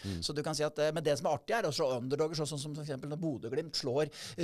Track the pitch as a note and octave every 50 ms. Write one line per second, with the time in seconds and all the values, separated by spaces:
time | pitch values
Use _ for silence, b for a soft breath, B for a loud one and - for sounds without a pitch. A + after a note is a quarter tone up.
0 | B G2 F#2 E2 E2+ - D3 D3 D3 D#3 D#3 D3 D3 D3+ - - D3 D#3 D#3 E3+
1 | D3+ D#3 D3 B2+ E3+ F3+ D3+ B2+ - - A3 A#3 G3+ D#3+ B2+ - D#3+ C3 C3 A#2+
2 | A#2 C3 C#3+ C#3+ D#3 D#3 E3+ D3 D#3 C3+ D#3 C#3+ C3+ D#3 D3 D#3 D3 D3+ C3+ B2+
3 | - C#3+ D3+ D#3+ E3 D#3+ C3+ A2 - A2+ B2+ D3 E3 D#3 - - - C3 A#2+ C#3+
4 | D#3 D3+ B B B B B -